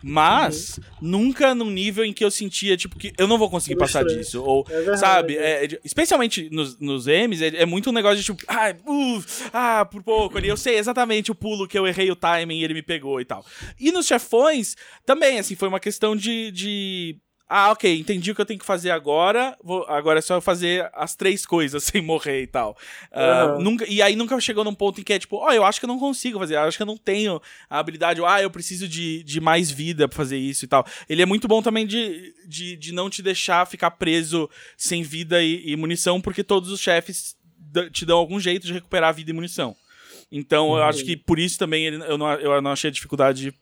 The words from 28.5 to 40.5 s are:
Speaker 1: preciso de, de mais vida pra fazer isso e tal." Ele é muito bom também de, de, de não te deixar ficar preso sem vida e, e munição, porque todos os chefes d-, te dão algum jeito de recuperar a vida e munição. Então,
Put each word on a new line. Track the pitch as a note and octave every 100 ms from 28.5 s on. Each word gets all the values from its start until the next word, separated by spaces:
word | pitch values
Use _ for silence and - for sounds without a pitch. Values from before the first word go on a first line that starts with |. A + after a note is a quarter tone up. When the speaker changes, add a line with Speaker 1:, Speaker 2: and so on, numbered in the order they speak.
Speaker 1:
preciso | E3+ E3+ F3+ F#3+
de, | D#3+ E3+ D#3+
de | D3+ D3+
mais | D#3+ E3+ E3+
vida | C#3 D#3+ D#3+ C#3
pra | -
fazer | C3+ C3+
isso | C3+ C#3
e | B2+
tal." | C#3 - - -
Ele | D#3+
é | F3+
muito | G#3 G3
bom | A3
também | A3+ A3 G#3+
de, | A3 A3 E3 F3+ E3 F3+
de, | D#3 F3+ F3
de | D#3
não | F3 F#3+
te | F#3+
deixar | F#3+ F#3 - F3 F3+
ficar | - E3+
preso | - E3+ E3 D#3+ E3+ D3+ - - _
sem | - F3
vida | D#3 D#3+ E3 F3
e, | E3 E3 D#3+
e | D3+
munição, | D#3+ E3+ F#3 F3+
porque | G3 F#3+
todos | G3 G3 F3+
os | G3
chefes | - E3+ F3 F#3 - - _ _
d-, | D3+ D3+ F3
te | -
dão | E3 E3+
algum | D#3+ G3
jeito | F3+ F3+ F3+
de |
recuperar | F3+ _ F#3 D#3+
a |
vida | D#3 D#3
e |
munição. | D#3+ E3+ - C3 G2+ _ - - - _
Então, | C#3+ C#3